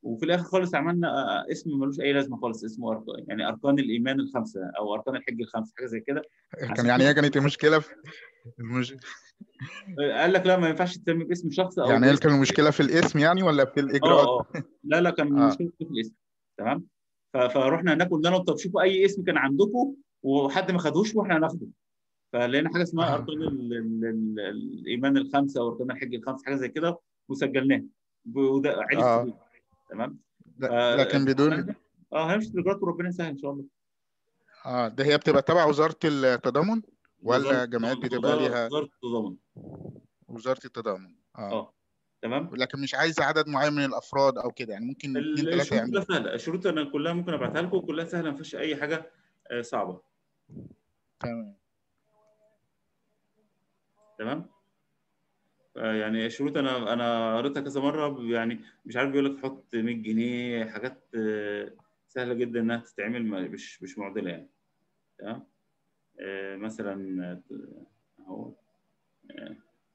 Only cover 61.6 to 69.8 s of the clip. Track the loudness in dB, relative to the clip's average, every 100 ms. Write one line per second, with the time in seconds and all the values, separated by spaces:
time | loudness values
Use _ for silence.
61.6 | -8 -14 _ _ _ -8 -6 -4 -2 -2
62.6 | -2 -2 -8 -10 -6 -4 -4 -4 -6 -10
63.6 | -16 -16 -16 -12 -10 -8 -8 -10 -14 _
64.6 | _ _ _ _ _ _ -14 -14 -14 _
65.6 | _ _ _ _ _ _ -12 -10 -10 -10
66.6 | -12 -10 -8 -8 -8 -8 -8 -12 _ -18
67.6 | -18 -20 -20 _ _ _ -18 -16 -16 -18
68.6 | _ _ _ _ _ _ _ -20 -18 -20
69.6 | _ _